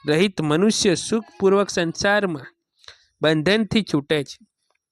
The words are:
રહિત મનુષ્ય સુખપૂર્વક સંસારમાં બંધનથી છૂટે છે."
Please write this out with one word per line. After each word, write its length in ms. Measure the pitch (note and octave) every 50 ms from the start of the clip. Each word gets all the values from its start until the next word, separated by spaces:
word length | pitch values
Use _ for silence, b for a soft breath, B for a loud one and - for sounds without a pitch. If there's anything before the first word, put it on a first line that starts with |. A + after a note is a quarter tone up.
| - C#3+
રહિત 340 | D3+ D#3 F#3 G#3+ F#3+ -
મનુષ્ય 540 | D#3+ D3+ D3 D#3+ F#3+ A3 G#3 - - G#3+ E3+
સુખપૂર્વક 760 | - - - - A3+ G#3+ - - - G3 F#3+ F#3+ G3 G3+ F#3
સંસારમાં 760 | - - F3 E3 - - - G3+ G3+ G#3 G3+ F#3+ E3 C#3 B2+ - _ _ _ _ _ B B B B B B B B B
બંધનથી 600 | D3+ D3+ D#3+ D#3+ D3 E3+ G3 A3 A3+ F#3+ - A3+ F#3+
છૂટે 400 | - - D3+ C#3 - D#3+ D3+ C#3
છે." 220 | - - - A3 _ _ _ _ _ _ _ _ _